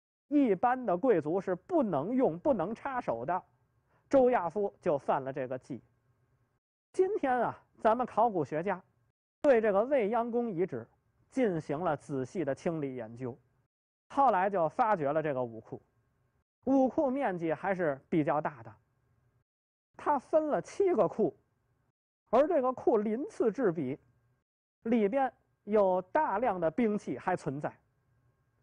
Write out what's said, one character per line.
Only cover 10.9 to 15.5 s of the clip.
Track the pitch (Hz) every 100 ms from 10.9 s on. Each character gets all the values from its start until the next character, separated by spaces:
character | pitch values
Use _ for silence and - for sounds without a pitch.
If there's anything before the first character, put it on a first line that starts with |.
| _ _ _ _
进 | 262 233 165
行 | - 147
了 | 180 143
仔 | - 139
细 | 127 -
的 | 139
清 | 135 180 160
理 | 139
研 | 127 113 117
究， | 127 131 _ _ _ _ _ _ _
后 | - 269
来 | 190 196
就 | 196 160
发 | - 226
掘 | 196 139
了 | 156
这 | 151
个 | 131
武 | 123